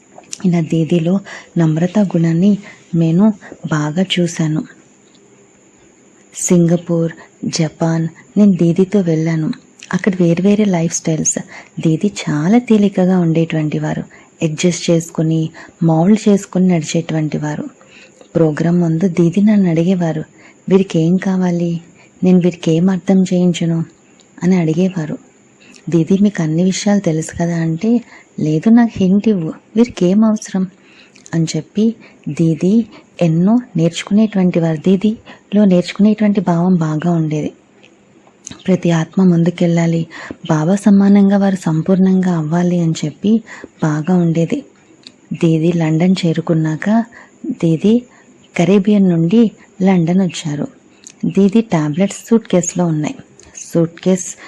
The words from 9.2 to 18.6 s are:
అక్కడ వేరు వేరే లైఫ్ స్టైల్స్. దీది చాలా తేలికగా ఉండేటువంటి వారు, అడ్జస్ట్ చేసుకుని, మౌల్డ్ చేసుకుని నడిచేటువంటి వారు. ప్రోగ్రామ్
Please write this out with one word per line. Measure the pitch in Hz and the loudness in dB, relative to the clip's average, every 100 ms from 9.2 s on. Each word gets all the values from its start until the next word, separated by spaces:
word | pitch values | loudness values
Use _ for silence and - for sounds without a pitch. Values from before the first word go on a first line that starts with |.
| 160 160 156 - _ _ - | -2 -2 -4 -8 _ _ -8
అక్కడ | 185 214 180 | -4 -2 0
వేరు | 170 170 | 0 2
వేరే | 196 208 | 2 2
లైఫ్ | 208 170 165 | 0 0 -2
స్టైల్స్. | - 165 156 160 - - - - - | -4 -4 -2 -2 -6 -10 -18 -18 -4
దీది | 165 156 202 | -2 0 -2
చాలా | - 160 147 165 240 | -4 -6 -2 2 2
తేలికగా | 247 214 202 196 185 185 | 2 2 2 2 2 2
ఉండేటువంటి | 165 160 160 156 151 151 | 2 0 0 -2 -4 -4
వారు, | 151 160 - - - - | -6 -6 -10 -16 -20 -6
అడ్జస్ట్ | 165 156 180 165 - | -6 -2 -2 -2 0
చేసుకుని, | 165 165 - 160 160 156 - - - | -2 -2 -4 -2 -2 -4 -10 -18 -4
మౌల్డ్ | 165 160 180 214 214 | 0 2 2 2 2
చేసుకుని | 196 - 180 185 | 0 0 0 2
నడిచేటువంటి | 170 156 165 165 160 151 156 | 0 -2 -4 -4 -4 -4 -4
వారు. | 151 147 - - _ - - - - | -6 -8 -12 -16 _ -20 -20 -20 -4
ప్రోగ్రామ్ | 165 160 147 | 0 0 0